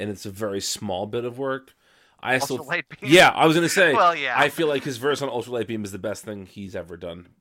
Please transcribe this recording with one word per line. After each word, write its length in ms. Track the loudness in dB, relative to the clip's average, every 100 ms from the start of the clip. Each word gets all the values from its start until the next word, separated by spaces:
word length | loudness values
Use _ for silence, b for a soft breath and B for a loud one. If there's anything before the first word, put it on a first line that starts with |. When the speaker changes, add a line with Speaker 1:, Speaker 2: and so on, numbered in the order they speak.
Speaker 1:
and 80 | -8
it's 140 | -8
a 60 | -10
very 300 | -6 -4 -4
small 420 | -4 -6 -6 -6 -4
bit 180 | -6 -6
of 120 | -6
work, 360 | -6 -6 -10 b b b b b
I 180 | -2 0
still 200 | 0 -4
Speaker 2:
Ultralight 240 | -4 -6 -6
Beam? 220 | -8 6
Speaker 1:
Yeah, 160 | 8 8
I 180 | 6 4
was 80 |
gonna 140 | 4 2
say, 240 | 4 4
Speaker 2:
<laughs> 20 |
Well, 220 | 6 4 2
yeah. 180 | 0 2
Speaker 1:
I 120 | 2
feel 180 | 2 0
like 160 | 0
his 140 | -4 -4
verse 240 | -2 -2
on 60 | -2
Ultralight 380 | -4 -4 -6 -4
Beam 160 | -6
is 80 | -6
the 60 | -8
best 260 | -8 -8
thing 220 | -10 -12 -14
he's 280 | -14 -10
ever 220 | -10 -12 -12
done 320 | -12 -12 -18 _